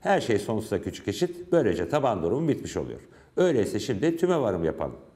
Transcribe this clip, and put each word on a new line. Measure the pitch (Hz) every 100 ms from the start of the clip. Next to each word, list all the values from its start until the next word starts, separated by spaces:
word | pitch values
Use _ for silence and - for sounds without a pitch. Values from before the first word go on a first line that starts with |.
Her | 185 190
şey | - 104
sonsuza | - 110 - 98
küçük | 95 - -
eşit. | 98 175 175 -
Böylece | 170 123 82 87
taban | 147 135 104
durumu | 82 120 160
bitmiş | 127 - 92
oluyor. | 65 60 - - - -
Öyleyse | 180 135 - 107
şimdi | - 101 151 165
tüme | 180 175
varım | 120 92
yapalım. | 82 - 76 60 -